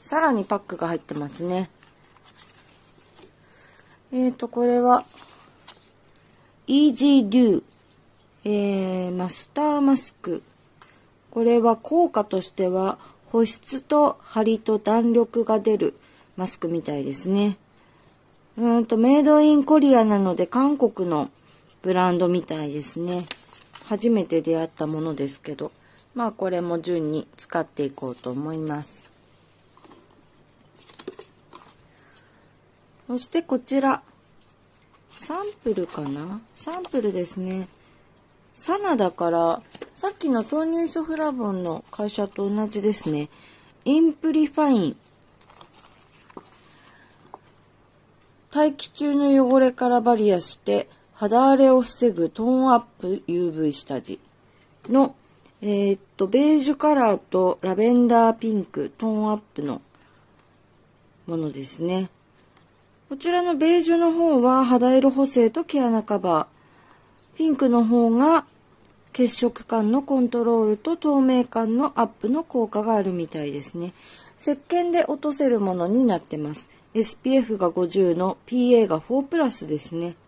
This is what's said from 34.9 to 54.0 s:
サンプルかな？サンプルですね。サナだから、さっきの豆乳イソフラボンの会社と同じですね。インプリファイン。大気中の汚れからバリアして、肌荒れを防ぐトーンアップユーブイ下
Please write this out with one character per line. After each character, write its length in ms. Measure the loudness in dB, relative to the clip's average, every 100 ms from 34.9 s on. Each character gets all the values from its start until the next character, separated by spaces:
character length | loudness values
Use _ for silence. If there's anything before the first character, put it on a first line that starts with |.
| _ _
サ 300 | -14 -10 -8
ン 40 | -10 -8
プ 100 | -6
ル 140 | -4 -6
か 140 | -8
な？ 400 | -10 -10 -10 -14 -16
サ 240 | -16 -12 -12
ン 40 |
プ 180 | -6 -4
ル 120 | -4
で 100 | -4
す 160 | -6 -8
ね。 300 | -8 -8 -10 _ _ _ _ _ _ _ _
サ 240 | -12 -4 -4
ナ 200 | -2 0
だ 140 | 0
か 200 | -2 -2
ら、 300 | 0 0 -2 -8 -20 -20 -8
さ 140 | -10
っ 80 | -6
き 100 | -2
の 160 | -2
豆 400 | -2 -4 -2 -2
乳 60 | -4
イ 20 |
ソ 140 | -6 -8
フ 100 | -4
ラ 160 | -4
ボ 220 | -4 -6
ン 100 | -6
の 220 | -6 -8 -12
会 180 | -8 -8
社 180 | -6 -6
と 220 | -6 -4
同 180 | -4 -4
じ 140 | -2
で 100 | -2
す 180 | -2 -4
ね。 200 | -6 -8 -14 -20 -20 _ _ 0
イ 120 | 2
ン 140 | 2
プ 220 | 0 -2
リ 140 | 0 0
フ 60 |
ァ 140 | 0 2
イ 220 | 2 0
ン。 80 | -6 _ _ _ _ _ -20 -20 -20 -20 _ _ _ _ -20 -20 _ _ -20 -20 -20 _ _ _ -20 _ _ _ _ _ _ _ _ _ _ _
大 220 | 0 0
気 160 | 0 -12
中 260 | -6 -2 0
の 320 | 4 4 6
汚 120 | 4
れ 100 | 4
か 160 | 2 0
ら 140 | 2
バ 160 | 2 2
リ 160 | 2
ア 80 | 2
し 180 | 0 -6
て、 300 | -2 -2 -4 _ _
肌 340 | -6 0 4 4
荒 80 | 6
れ 140 | 6
を 140 | 6
防 280 | 2 0 0
ぐ 180 | 0 -4
ト 140 | -2
ー 60 | 0
ン 240 | 2 4
ア 60 | 2
ッ 20 | 0 _
プ 240 | -8 -6 -4
ユ 200 | -4 -2
ー 40 |
ブ 120 | -2 -2
イ 60 |
下 300 | -2 -6 -8